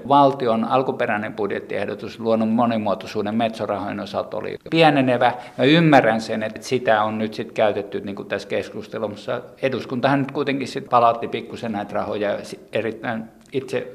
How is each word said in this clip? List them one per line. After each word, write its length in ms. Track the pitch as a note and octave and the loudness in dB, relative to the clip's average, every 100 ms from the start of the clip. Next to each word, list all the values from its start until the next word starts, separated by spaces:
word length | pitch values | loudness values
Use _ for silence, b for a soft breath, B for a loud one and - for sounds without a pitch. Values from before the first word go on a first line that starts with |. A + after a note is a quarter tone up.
| B2 | 4
valtion 560 | C#3 C#3 C#3 B2 A2+ | 6 6 4 0 0
alkuperäinen 680 | A2+ B2+ C3+ A#2 A#2 G#2 G#2+ | 2 0 0 -2 -2 -2 -4
budjettiehdotus 840 | G#2+ G2+ A2 - G2+ G2+ G#2 G#2+ A2+ | -4 -4 -4 -4 -4 -4 -6 -10 -4
luonnon 280 | A2+ A2 A2 | 0 2 2
monimuotoisuuden 840 | A2+ A#2 A2+ G#2+ F#2 - G#2+ G2+ | 2 2 0 0 -2 -4 -4 -2
metsorahojen 680 | A2+ A2+ A#2 G#2+ G2+ G2+ G2+ | 0 -2 -2 -4 -4 -4 -6
osalta 360 | G2 G2+ - A2 | -6 -4 -4 -6
oli 200 | F#2+ F#2+ - | -8 -10 0
pienenevä. 640 | E3 D#3 C#3+ B2+ A#2+ B2 - B B | 4 6 6 4 4 2 2 B B
Mä 60 | |
ymmärrän 560 | C3 E3 D#3+ C#3 A2+ A2 | 4 6 8 6 6 2
sen, 220 | A2 A2 | -2 -4
että 200 | G#2+ - | -6 -8
sitä 400 | - B2+ A#2 A2 | -4 0 2 2
on 160 | G#2+ A2 | 2 0
nyt 160 | A2 | -4
sit 180 | - A2+ | -4 -6
käytetty 480 | - G#2+ G#2 G2 F#2 | 0 0 0 -4 -6
niinku 240 | G2+ G2 | -8 -10
tässä 240 | G2+ G2+ - | -6 -6 -4
keskustelussa. 920 | G#2+ G2 A2+ G#2 A#2 G#2+ G2+ - A#2+ - - | -6 -6 -10 -10 -6 -6 -6 -8 -8 -8 -4
Eduskuntahan 560 | C3+ A#2+ G#2+ B2+ C3+ C#3 | -4 -2 -6 0 2 2
nyt 140 | C3+ | 0
kuitenkin 360 | D3+ C#3 C#3 A#2+ | -2 -2 -4 -4
sit 200 | C#3 - | -8 2
palautti 400 | B2 A#2 A#2 A2 | 4 6 4 -2
pikkusen 440 | A#2 - A2 A#2 | -6 -8 -8 -6
näitä 220 | G#2 G#2 | -6 -4
rahoja 360 | G2+ G2 G#2+ G2+ | -4 -2 -2 -2
ja 140 | G#2+ | -2
si-, 240 | - - - | -6 -14 -6
erittäin, 520 | A2+ A2 A2 B2 A2+ A2+ - - | -4 -4 -4 -6 -6 -8 -16 -8
itse 400 | C#3 - B2 A#2+ | -6 -4 -6 -6